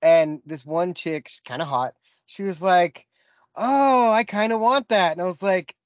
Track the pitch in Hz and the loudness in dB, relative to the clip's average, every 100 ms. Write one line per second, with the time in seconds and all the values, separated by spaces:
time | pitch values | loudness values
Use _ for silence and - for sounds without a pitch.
0 | 160 165 156 151 - 156 139 160 180 175 | 4 4 4 -2 -12 -14 -6 -4 -4 -4
1 | - 156 147 - - 131 156 131 127 - | -8 -8 -10 -20 -16 -10 -4 -4 -4 -8
2 | _ _ _ - 196 170 185 180 175 - | _ _ _ -10 -8 -4 2 2 2 -4
3 | _ _ _ _ _ - 226 277 277 254 | _ _ _ _ _ -8 -2 2 2 4
4 | 240 220 233 208 214 226 220 269 254 214 | 2 2 0 -2 -2 0 0 0 0 0
5 | 185 - 180 170 196 185 160 - | 0 0 -6 -4 -2 -2 -4 -20